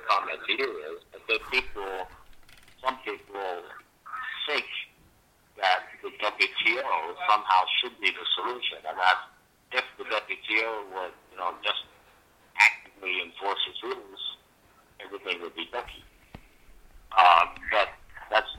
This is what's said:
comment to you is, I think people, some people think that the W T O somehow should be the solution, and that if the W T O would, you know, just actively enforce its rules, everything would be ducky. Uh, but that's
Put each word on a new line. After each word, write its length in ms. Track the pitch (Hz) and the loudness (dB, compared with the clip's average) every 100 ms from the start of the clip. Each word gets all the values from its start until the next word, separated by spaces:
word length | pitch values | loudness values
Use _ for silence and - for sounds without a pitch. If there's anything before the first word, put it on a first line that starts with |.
| - | 2
comment 320 | 101 - - - | 2 2 -4 -4
to 60 | |
you 160 | 101 98 82 76 85 | -2 -2 -4 -10 -14
is, 80 | - - | -16 -14
I 40 | - | -4
think 140 | 110 - | -4 -2
people, 560 | 127 - 101 98 95 - - - - - - - - | -2 -2 -4 -6 -6 -8 -14 -20 -20 -20 -20 -20 -8
some 160 | 127 123 | -6 -4
people 600 | 110 98 - 98 95 87 90 - - _ - - - - 151 | -6 -10 -10 -8 -6 -6 -10 -18 -20 _ -12 -10 -8 -6 -2
think 180 | 147 - - - _ _ _ _ _ _ - | -2 -4 -8 -10 _ _ _ _ _ _ 0
that 240 | 95 92 - - | 4 4 0 -12
the 100 | 101 - | -12 -4
W 320 | 104 104 95 | -2 2 0
T 320 | - - - | 2 2 2
O 360 | - 90 82 90 92 | 2 0 -2 -2 4
somehow 340 | 107 104 92 92 - | 4 6 4 6 0
should 160 | 123 - | -2 -2
be 80 | 95 | -2
the 180 | 90 87 - | -2 -2 -2
solution, 480 | 107 123 - 76 78 | -2 -4 -6 -6 -8
and 100 | 87 | 2
that 220 | 92 90 - - _ _ _ | 4 4 0 -18 _ _ _
if 100 | 127 123 - | -2 -2 -6
the 80 | 104 | -4
W 300 | 107 - 95 - | -4 -4 -8 -2
T 160 | 110 | -2
O 220 | 113 110 98 92 | 0 -4 -8 -8
would, 160 | 90 - _ | -8 -10 _
you 40 | 92 | -8
know, 140 | 90 95 | -6 -4
just 220 | 104 - - - - _ _ _ _ - | -6 -6 -8 -16 -20 _ _ _ _ 4
actively 640 | 107 - - - 95 92 | 4 4 -8 -10 -6 -4
enforce 400 | 87 85 98 98 92 | -6 -6 -4 -2 -2
its 160 | - | -4
rules, 380 | 117 - 98 95 - - _ _ _ _ _ - | -8 -8 -10 -12 -10 -12 _ _ _ _ _ -20
everything 400 | 95 98 98 87 | -14 -10 -6 -6
would 140 | 85 82 | -6 -10
be 100 | 85 | -8
ducky. 320 | 123 - - - _ - - - - - - - - - 98 | -8 -8 -14 -20 _ -20 -20 -20 -20 -20 -20 -20 -20 0 8
Uh, 280 | 87 85 87 - - | 10 10 6 0 -2
but 160 | 107 95 - - - - | 0 0 -4 -20 -18 0
that's 240 | 107 - | 0 0